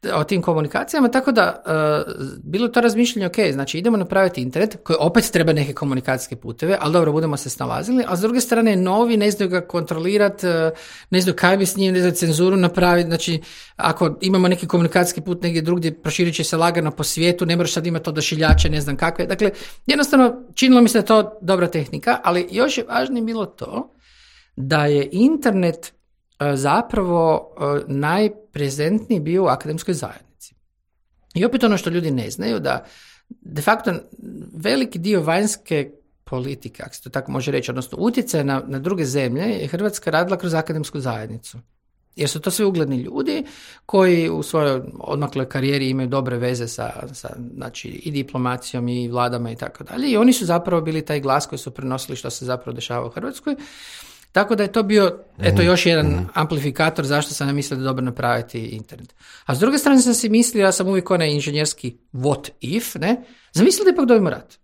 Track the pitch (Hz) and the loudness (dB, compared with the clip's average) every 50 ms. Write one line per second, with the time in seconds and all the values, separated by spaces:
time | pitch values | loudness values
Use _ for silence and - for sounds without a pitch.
0 | - - 196 170 151 - 202 180 170 - 165 156 156 147 - - 294 - - 311 | -4 -2 -2 -2 0 0 -2 -2 0 0 0 0 0 -2 -2 -4 -4 -2 0 2
1 | 269 233 240 262 262 - 247 226 185 175 - - - - 160 156 156 151 151 151 | 2 4 2 2 2 2 4 4 4 2 2 -4 -4 -2 0 0 2 2 2 0
2 | - - - - 139 135 139 - - 143 156 202 240 233 240 240 233 233 202 220 | -2 -4 -8 -8 -8 -10 -10 -12 -12 -6 -4 -2 -2 0 2 2 2 4 4 4
3 | 240 240 - 214 196 175 180 - 214 170 135 135 139 139 - 160 180 240 226 208 | 0 0 0 -2 -4 -2 0 0 0 2 0 -2 -4 -4 -6 -2 0 2 2 2
4 | 185 - 190 196 196 185 185 - 123 127 127 156 202 220 - - - - 160 156 | 0 2 2 4 4 4 2 -2 -6 -4 0 0 0 0 -2 -10 -2 -2 0 2
5 | 147 160 - 233 220 - - 170 165 160 156 147 143 139 131 - 151 143 135 127 | 2 4 4 4 2 4 2 2 4 4 2 2 0 -2 -4 -6 -4 -2 -2 -2
6 | 127 - 131 131 - - 135 113 - 113 113 - - 165 196 - 143 151 160 175 | -2 -2 -4 -4 -4 -8 -12 -12 -12 -14 -10 -6 -2 -2 0 0 0 2 2 4
7 | 165 156 147 156 160 160 147 139 - 135 - - 131 123 117 120 156 208 247 254 | 4 4 2 0 0 -2 -4 -4 -6 -8 -8 -6 -6 -4 -4 -4 -2 0 0 0
8 | 233 - 185 175 190 220 240 262 247 - 240 233 226 226 202 185 185 185 185 214 | 0 0 -2 -2 0 0 0 0 0 2 2 2 4 4 4 4 2 2 2 2
9 | 240 233 233 214 202 208 202 202 202 185 180 180 175 - - 175 160 - 170 160 | 2 4 2 2 2 2 2 0 -2 0 0 -2 -4 -2 -4 -4 -2 -2 -4 -2
10 | 160 180 202 208 208 202 202 202 - 180 170 165 160 160 160 - - - - - | -2 0 2 4 2 2 0 0 -2 0 0 2 0 0 -2 -4 -16 -20 -20 -20
11 | - _ - 185 180 185 180 - - 180 190 190 196 185 - 196 196 190 185 180 | -8 _ 0 2 2 2 0 2 4 4 4 4 2 0 0 0 0 2 2 2
12 | 180 180 170 - 180 165 156 151 180 190 190 196 180 170 175 - 175 180 175 175 | 2 2 0 0 0 0 2 4 4 4 4 4 2 2 2 4 4 4 4 4
13 | 175 165 165 160 - - 165 160 - - - - - - _ - - 160 160 - | 2 2 -2 -2 -2 -2 -4 -4 -4 -10 -20 -20 -20 -20 _ -2 -2 -2 0 2
14 | 185 156 - - - 185 190 185 185 180 180 175 - 170 - 175 170 160 - 185 | 0 0 0 -2 0 2 2 4 4 4 2 0 -2 0 2 2 2 4 4 2
15 | 180 180 - - 151 185 175 175 180 170 165 165 156 165 180 175 165 165 156 - | 2 2 -2 -6 -6 -6 -6 -4 -2 -2 -2 0 0 0 -2 0 0 -4 -4 -4
16 | - 160 147 - 180 175 156 - 160 - - 160 165 170 170 170 160 151 147 - | -6 -6 -2 0 0 0 0 -2 -4 -2 0 2 2 2 2 2 -2 -2 -4 -4
17 | 156 - - 156 165 175 175 175 185 165 170 170 175 - - 175 160 175 170 160 | -6 -6 -2 0 2 2 2 2 2 0 2 2 2 0 -2 -2 -2 -2 -4 -2
18 | 160 175 151 151 147 - - 151 160 156 - - - 160 151 151 143 147 139 131 | -4 -4 -4 -4 -4 -2 -2 2 6 6 6 8 6 4 2 0 -2 -2 -2 0
19 | - 165 170 - 175 180 196 - 214 196 196 - - - - - - - 294 294 | 0 -2 0 -2 -2 -2 0 2 2 0 0 -2 -14 -16 -18 -10 0 0 2 2
20 | 285 285 294 269 254 233 240 - - - - - 262 262 254 247 240 220 226 226 | 4 4 6 6 6 6 4 -2 -12 -14 -4 0 4 6 8 8 8 8 6 2
21 | 202 - 220 214 208 - - - - 170 190 180 175 170 175 165 143 - - 147 | 4 6 4 4 4 2 -6 -10 -2 0 2 2 2 0 0 -4 -4 -4 -8 -4
22 | - 233 247 - - 180 175 180 175 175 180 202 247 302 - 254 226 - 233 240 | 0 0 0 2 2 0 0 0 0 -2 0 0 0 0 0 -4 -6 -2 -2 -2
23 | 262 269 269 240 226 226 226 226 202 - - - - - 185 220 - - _ _ | -2 0 -2 -4 -4 -4 -4 -4 -6 -6 -8 -12 -12 -8 -8 -8 -10 -10 _ _
24 | _ _ _ _ _ _ _ _ _ _ _ - 131 135 156 151 147 147 147 143 | _ _ _ _ _ _ _ _ _ _ _ -8 -4 0 0 2 2 2 2 2
25 | 139 - - 180 226 277 320 294 285 262 202 190 180 170 165 - - - _ _ | 0 0 0 2 4 4 4 2 0 0 0 2 0 0 -2 -4 -10 -20 _ _
26 | _ _ _ _ _ _ _ _ 143 143 143 135 135 143 151 208 233 233 - 214 | _ _ _ _ _ _ _ _ -2 -2 -2 0 0 2 2 2 0 0 -2 -2
27 | 190 180 175 170 165 160 156 - - - - - 143 143 143 143 143 - 139 139 | 0 2 2 2 4 4 2 0 -2 -6 -10 -6 -4 -2 -2 -2 -4 -4 -4 -2
28 | 143 151 170 196 214 208 208 - - _ _ 147 143 139 131 147 147 160 202 214 | 0 0 2 2 2 0 -2 -4 -20 _ _ -4 -4 -4 -2 -2 -2 0 0 -2
29 | 214 - 233 180 147 156 170 185 190 151 127 135 - 156 156 165 - - 180 143 | 0 0 -2 0 0 0 0 2 2 2 2 0 -2 -8 -8 -6 -4 -4 -4 -4
30 | - 95 - - _ _ _ _ - - _ _ _ _ _ _ _ _ _ _ | -4 -10 -12 -16 _ _ _ _ -20 -20 _ _ _ _ _ _ _ _ _ _
31 | _ _ _ _ _ _ _ 165 190 233 240 254 - 226 208 185 - 175 165 175 | _ _ _ _ _ _ _ 0 0 0 2 2 2 2 2 2 0 -2 -2 -2
32 | 170 160 139 127 110 104 110 - 185 226 233 202 151 139 131 127 - - - - | -2 0 -2 -2 -4 -6 -6 -6 -4 -4 -4 -2 -2 -2 -4 -4 -6 -14 -20 -20
33 | - - - _ _ _ - _ _ - - 151 147 - 160 - - - 175 160 | -20 -20 -20 _ _ _ -20 _ _ -12 -10 -2 0 0 0 2 0 -4 -4 -4
34 | - - - - - - - - - - - 160 156 202 247 277 262 254 - 180 | -8 -14 -20 -20 -18 -16 -16 -16 -18 -16 -16 -6 -2 0 0 0 0 -2 -4 -6
35 | 165 202 214 185 160 156 165 180 208 214 214 - _ - 165 151 139 135 - _ | -2 2 2 2 2 2 2 2 2 0 -2 -6 _ -2 -2 -2 -2 -4 -10 _
36 | _ _ _ _ _ - - 127 123 135 139 123 - 117 - - - - - - | _ _ _ _ _ -8 -6 -6 -6 -6 -8 -10 -12 -18 -16 -14 -18 -16 -16 -18
37 | - 127 - 135 135 - 139 131 127 143 139 135 123 - 123 131 123 - - - | -20 -8 -8 -8 -8 -4 -6 -4 -4 -2 -2 -2 -4 -4 -6 -8 -8 -8 -6 -2
38 | 196 233 240 277 214 - - 160 143 139 139 135 - - 139 135 135 175 202 180 | -2 0 0 0 -4 -2 -2 -2 0 0 -2 -4 -4 -6 -8 -6 -4 -4 -2 -2
39 | 156 131 127 143 135 123 120 143 180 226 220 - - 139 170 170 202 208 202 - | -2 -2 -2 -2 -2 0 -2 -2 -2 -2 -2 -4 -4 -6 -6 -4 -4 -4 -4 -4
40 | - - 175 160 175 180 196 180 185 175 160 160 160 - 160 156 147 - - 151 | -6 0 0 0 2 2 -2 -2 -2 -2 -2 -2 -2 -2 -4 -6 -6 -6 -8 -6
41 | 131 131 117 110 107 110 110 117 - - - 120 - _ _ _ _ _ _ _ | -6 -6 -6 -6 -8 -10 -12 -14 -14 -18 -20 -20 -20 _ _ _ _ _ _ _
42 | _ _ _ - 147 139 - 156 - 190 180 - 214 196 190 170 156 135 135 127 | _ _ _ -4 -4 -4 -4 -4 -4 -4 -2 0 0 0 2 0 0 0 -2 -4
43 | 123 - - 143 135 302 294 320 277 - - - - - - - _ - - 196 | -4 -6 -4 -4 -2 -2 -2 -4 -4 -8 -12 -20 -20 -20 -20 -20 _ 0 4 4
44 | 185 185 175 170 165 165 165 160 147 - - 160 151 143 135 131 - - - - | 6 6 4 4 2 0 -2 -4 -6 -2 0 0 2 2 0 -2 -4 -10 -14 -14
45 | - - 147 143 147 135 - 139 131 - - 143 131 139 143 143 135 131 131 135 | -8 -6 -4 -4 -4 -4 -4 -4 -6 -4 -4 -2 -2 0 0 0 0 0 -2 -2
46 | 131 123 127 139 131 131 123 120 120 123 127 120 120 117 - - 117 110 107 117 | -2 -2 -2 -2 -2 -2 -4 -2 -2 -2 -2 -4 -6 -8 -8 -8 -8 -8 -8 -10
47 | 120 131 135 - - - - 127 123 120 - 135 131 127 - - - - - - | -14 -14 -16 -14 -14 -14 -14 -12 -14 -14 -14 -12 -14 -12 -14 -14 -14 -14 -14 -12
48 | - 156 147 143 131 135 - 135 123 123 123 123 - - - 127 120 120 123 123 | -10 -6 -6 -6 -6 -4 -4 -4 -2 -2 -4 -4 -8 -8 -8 -6 -4 -4 -4 -4
49 | 123 120 120 123 120 120 123 120 117 117 113 117 - - - - 143 - - - | -4 -4 -2 -2 -2 -2 -2 -4 -6 -8 -8 -10 -10 -12 -12 -14 -16 -12 -8 -4
50 | 262 294 247 208 226 254 254 - 208 170 170 170 170 - 175 170 156 160 156 160 | -2 0 2 6 6 6 6 4 2 0 0 0 0 0 -2 0 0 -2 -4 -4
51 | 151 - 156 147 139 139 131 147 147 - - 131 - 135 127 - 127 131 127 131 | -4 -4 -4 -4 0 0 0 0 0 -4 -10 -12 -12 -12 -12 -8 -6 -6 -6 -6
52 | - - 139 123 - 131 123 - 135 123 127 123 - - 120 123 117 - 123 120 | -6 -10 -12 -10 -8 -10 -10 -8 -6 -6 -6 -6 -6 -10 -10 -10 -8 -6 -6 -6
53 | 120 120 - - 196 269 262 - _ 302 285 285 - - - - - - - - | -6 -8 -10 -10 -10 -10 -12 -8 _ -6 -6 -6 -10 -20 -20 -20 -20 -20 -20 -20
54 | - - - - - _ _ 185 202 196 240 202 208 202 - 233 220 196 214 208 | -20 -20 -20 -20 -20 _ _ 0 0 2 0 0 0 0 0 0 0 4 4 4
55 | 196 180 175 - - _ _ - 104 - - - 175 175 180 175 - 175 170 156 | 4 4 2 -2 -16 _ _ -2 0 2 4 6 6 6 4 4 4 4 4 4
56 | 151 151 - 87 90 92 - 175 156 151 165 147 135 147 131 - 160 160 160 - | 2 2 0 0 -2 -4 -2 -2 -2 0 -2 -4 -4 -4 0 2 0 2 2 0
57 | 151 135 143 147 147 147 - - 143 139 143 143 139 - 147 131 131 135 131 131 | -2 0 0 -2 -2 -2 -6 -4 -4 -2 -2 -2 -4 -4 -6 -4 -4 -4 -4 -2
58 | 127 127 120 - 127 120 120 117 117 - - 120 113 113 - 107 110 _ - - | -4 -4 -4 -2 0 0 0 0 -2 -6 -10 -10 -10 -8 -10 -12 -14 _ -18 -20
59 | - - _ _ _ - - - _ - 135 127 190 247 277 294 - 285 277 262 | -20 -20 _ _ _ -20 -20 -18 _ -4 0 2 2 2 2 2 4 6 6 6
60 | 247 247 233 - - 220 208 233 233 - - 220 196 190 185 - 190 190 196 190 | 6 4 2 0 0 2 4 4 4 4 2 2 2 2 2 2 0 0 0 0
61 | 180 - 190 170 165 151 147 147 139 151 143 151 151 151 - - - 123 120 _ | 0 0 0 2 2 0 0 -2 -2 -2 -2 -2 -2 -2 -4 -6 -10 -10 -10 _
62 | _ _ - 127 127 147 143 139 - - - _ - 120 160 226 233 - - - | _ _ -10 -4 0 0 0 -2 -4 -16 -16 _ -8 -4 -4 -4 -4 -6 -8 -4
63 | 151 190 240 247 - - - _ _ _ _ 156 202 370 381 - 415 381 359 359 | -2 -2 -2 -2 -4 -16 -20 _ _ _ _ 4 4 4 4 4 4 2 4 4
64 | 285 240 247 220 196 165 - - - _ - _ | 4 4 6 4 4 2 -2 -6 -12 _ -20 _